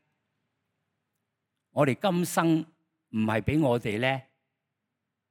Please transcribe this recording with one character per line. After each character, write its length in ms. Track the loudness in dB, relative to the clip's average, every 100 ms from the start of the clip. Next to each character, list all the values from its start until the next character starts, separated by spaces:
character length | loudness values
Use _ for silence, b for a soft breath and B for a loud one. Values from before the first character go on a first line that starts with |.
| _ _ _ _ _ _ _ _ _ _ _ _ _ _ _ _ _
我 140 | 0 0
哋 80 | 2
今 240 | 0 0
生 380 | 0 0 2 2 -2 _ _ _ -8
唔 80 | -4
係 240 | -2 0
畀 180 | 0 0
我 180 | 2 0
哋 220 | -2 -2
呢， 220 | -2 -4 -8 _ _ _ _ _ _ _ _ _ _